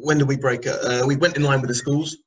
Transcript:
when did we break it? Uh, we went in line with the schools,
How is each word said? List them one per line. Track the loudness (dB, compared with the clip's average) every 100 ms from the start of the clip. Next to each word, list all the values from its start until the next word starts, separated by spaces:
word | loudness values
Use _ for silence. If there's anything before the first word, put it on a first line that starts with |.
when | 0 2
did | 2
we | 2
break | 0 -2 -4
it? | -4
Uh, | -2 0 0
we | 2
went | 0 2
in |
line | 2 2
with | 0
the |
schools, | -4 -2 -2 -2 -10